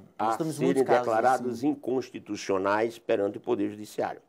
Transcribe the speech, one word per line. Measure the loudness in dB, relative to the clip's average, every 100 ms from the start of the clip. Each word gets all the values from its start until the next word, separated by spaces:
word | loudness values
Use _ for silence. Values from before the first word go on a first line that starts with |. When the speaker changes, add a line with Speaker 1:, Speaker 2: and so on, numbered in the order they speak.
| -14 -4
Speaker 1:
nós | -2 0
Speaker 2:
a |
Speaker 1:
temos | -2
Speaker 2:
serem | 0 2
Speaker 1:
muitos | 2
casos | 4 4 4
Speaker 2:
declarados | 2 4 2 0 -2
Speaker 1:
assim. | -2
Speaker 2:
inconstitucionais | -2 -2 -2 -4 -10 -8 -6 -2 0 2 2 0 -2
perante | -2 0 0 -2
o |
Poder | -2 0 -2
Judiciário. | -6 -10 -6 -6 -6